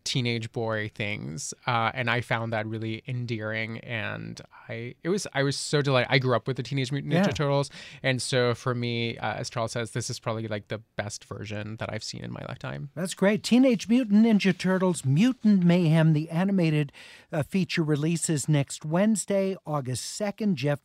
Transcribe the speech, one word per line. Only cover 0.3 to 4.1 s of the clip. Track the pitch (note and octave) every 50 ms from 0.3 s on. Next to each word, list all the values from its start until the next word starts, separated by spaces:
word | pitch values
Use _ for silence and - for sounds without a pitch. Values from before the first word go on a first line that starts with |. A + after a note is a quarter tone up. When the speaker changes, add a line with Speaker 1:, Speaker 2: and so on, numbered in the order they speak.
| A#2 A#2 A2+ A2+
Speaker 1:
boy | - A#2+ A2+ A2+ A2 G#2+ G#2+ G#2+ -
things. | - A2 G#2 G#2 G2+ B2 C#3 D#3 - - - - - - -
Uh, | A#2+ A#2 A2+ A2 -
and | C3 B2 A#2
I | A#2 B2
found | A#2 - B2 A2+ A2+ A#2 A2+
that | G#2+ A2
really | A2 A2 A2 A2 A2 A2 A2 - -
endearing. | B2+ B2 A#2+ A#2 B2 G#2+ G#2+ G#2+ A2 A2 A2 A2 A2+ -
And | - - A#2+ A2 G2+ G#2